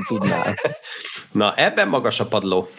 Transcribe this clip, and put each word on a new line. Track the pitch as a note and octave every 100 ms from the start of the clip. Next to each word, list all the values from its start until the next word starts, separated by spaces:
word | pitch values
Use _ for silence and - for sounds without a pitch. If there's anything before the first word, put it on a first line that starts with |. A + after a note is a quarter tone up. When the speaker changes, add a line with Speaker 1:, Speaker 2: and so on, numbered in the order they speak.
| F#2+
Speaker 1:
tudnál. | A2 G2 E2+ F2 - - - - -
Speaker 2:
<laughs> | - - -
Na, | G#2 G#2 B2+
ebben | F3+ G#3+ F#3+
magas | B2 A#2 -
a | -
padló. | G#2+ F#2+ F#2 -